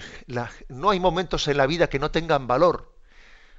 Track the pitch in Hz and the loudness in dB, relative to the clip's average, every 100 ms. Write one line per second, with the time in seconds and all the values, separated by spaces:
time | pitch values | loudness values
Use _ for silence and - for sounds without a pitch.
0 | - - - 120 120 - - 127 185 190 | -14 -16 -10 -8 -8 -10 -16 -4 0 2
1 | 180 165 180 151 - 143 135 160 160 135 | 2 0 -2 -2 0 2 2 2 0 0
2 | 151 165 165 147 123 123 175 123 - - | -2 -2 0 -2 2 4 4 2 -6 -20
3 | - - - - - | -20 -20 -20 -20 -20